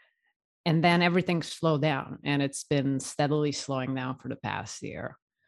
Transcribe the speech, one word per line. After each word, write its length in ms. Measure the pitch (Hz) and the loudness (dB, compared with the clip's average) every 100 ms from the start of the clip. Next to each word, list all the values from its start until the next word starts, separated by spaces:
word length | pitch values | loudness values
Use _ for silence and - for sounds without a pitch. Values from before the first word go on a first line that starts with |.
| _ _ _ _ _ _ | _ _ _ _ _ _
And 180 | 170 160 | 0 4
then 200 | 170 175 | 6 6
everything 400 | 175 180 180 170 | 4 4 2 -2
slowed 400 | - - 165 147 | -2 -2 2 2
down, 380 | 151 139 - - | 2 0 -4 -8
and 160 | 143 143 | -2 0
it's 240 | 139 - | 0 -4
been 360 | - 143 135 135 | -2 0 2 -2
steadily 520 | - - 143 151 147 | -4 -2 0 2 0
slowing 420 | 143 - 135 131 | -2 -4 -4 -2
down 220 | 131 127 131 | -4 -6 -6
for 120 | 127 | -8
the 80 | 117 | -8
past 460 | 104 101 107 - | -6 -6 -8 -12
year. 360 | - - - - _ _ | -10 -8 -10 -12 _ _